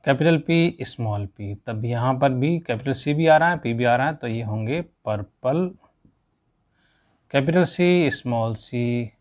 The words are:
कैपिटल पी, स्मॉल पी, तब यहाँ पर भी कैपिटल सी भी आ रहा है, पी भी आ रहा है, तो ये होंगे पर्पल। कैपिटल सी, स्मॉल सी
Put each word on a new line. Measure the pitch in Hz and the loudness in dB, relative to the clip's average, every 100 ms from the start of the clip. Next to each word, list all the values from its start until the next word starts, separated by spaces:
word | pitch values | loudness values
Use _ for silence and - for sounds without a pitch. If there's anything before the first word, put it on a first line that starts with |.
| - | 0
कैपिटल | 135 156 165 | 2 4 2
पी, | 160 165 170 - | 2 2 2 -2
स्मॉल | 120 - 110 104 101 | -10 -6 -4 -4 -6
पी, | - 101 101 | -10 -10 -10
तब | - 110 117 | -8 -6 -4
यहाँ | 120 123 | -2 -2
पर | 131 139 | 2 0
भी | 127 143 170 | 2 0 -2
कैपिटल | - 117 135 | -4 -6 -4
सी | - 151 | -4 -2
भी | 147 160 | 0 4
आ | 156 | 6
रहा | 165 | 4
है, | 175 | 0
पी | 120 | -4
भी | 117 | 0
आ | 123 120 | 2 2
रहा | 139 | 0
है, | 151 | -4
तो | 120 | -6
ये | 113 | -6
होंगे | 110 107 110 156 | -6 -6 -4 -6
पर्पल। | 170 _ - 104 98 _ 127 156 180 185 _ _ _ _ _ _ _ _ _ _ _ _ _ _ _ | -6 _ -6 -6 -6 _ -2 -2 -2 -8 _ _ _ _ _ _ _ _ _ _ _ _ _ _ _
कैपिटल | 139 139 170 175 | 0 2 2 2
सी, | - 175 180 151 | 2 4 4 4
स्मॉल | - 123 117 113 110 | 0 -4 -2 -2 -4
सी | - 123 120 120 113 _ | -6 -4 -2 -2 -4 _